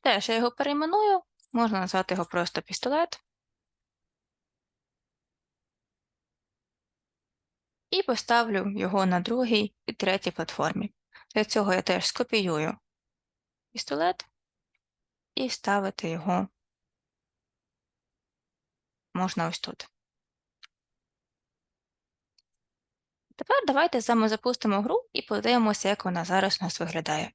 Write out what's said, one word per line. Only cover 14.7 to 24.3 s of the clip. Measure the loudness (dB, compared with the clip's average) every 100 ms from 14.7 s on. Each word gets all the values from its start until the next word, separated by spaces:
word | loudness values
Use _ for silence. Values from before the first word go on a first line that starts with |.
| _ _ _ _ _ _ -6
і | -6
вставити | -4 -2 0 -2 -6 -8
його | -6 -2 -2 -2 _ _ _ _ _ _ _ _ _ _ _ _ _ _ _ _ _ _ _ _ _ _ _ _ _ _
можна | -4 -2 -2 -4
ось | -4
тут. | -10 -14 -18 _ _ _ _ _ _ _ -20 _ _ _ _ _ _ _ _ _ _ _ _ _ _ _ _ _ _ _ _ _ _ _ _ _ _ -14
Тепер | 2 2 4
давайте | 4 4 2
з | 2
вами | 4
запустимо | 4